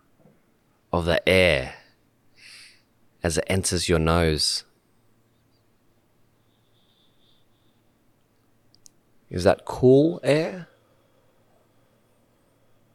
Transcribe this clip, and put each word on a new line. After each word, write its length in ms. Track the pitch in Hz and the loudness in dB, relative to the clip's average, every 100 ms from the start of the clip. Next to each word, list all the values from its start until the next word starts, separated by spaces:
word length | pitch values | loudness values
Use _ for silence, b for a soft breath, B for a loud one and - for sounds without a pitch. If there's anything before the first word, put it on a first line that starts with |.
| _ _ _ _ _ _ _ _ _ | _ _ _ _ _ _ _ _ _
of 140 | 87 85 | -4 -2
the 220 | 82 - | -2 2
air 480 | 92 92 71 65 - - _ _ _ _ B B B B B B _ _ _ | 2 4 2 -4 -14 -20 _ _ _ _ B B B B B B _ _ _
as 140 | 87 80 | -6 -4
it 80 | - | -2
enters 400 | 95 87 92 85 | -2 -2 -4 0
your 120 | 85 | 0
nose? 680 | 80 82 82 76 - - - _ _ _ _ _ _ _ _ _ _ _ _ _ _ _ _ _ _ _ _ _ _ _ _ _ _ _ _ _ _ _ _ _ _ _ _ _ _ _ _ _ - _ _ _ _ | 2 2 0 0 -2 -4 -10 _ _ _ _ _ _ _ _ _ _ _ _ _ _ _ _ _ _ _ _ _ _ _ _ _ _ _ _ _ _ _ _ _ _ _ _ _ _ _ _ _ -20 _ _ _ _
Is 160 | 90 90 | -2 0
that 180 | - | 0
cool 560 | - - 127 135 156 175 | -4 0 4 4 4 -2
air? 440 | 131 151 175 190 165 _ _ _ _ _ _ _ _ _ _ _ _ _ _ _ _ _ _ _ _ _ _ | -2 -2 -2 -10 -18 _ _ _ _ _ _ _ _ _ _ _ _ _ _ _ _ _ _ _ _ _ _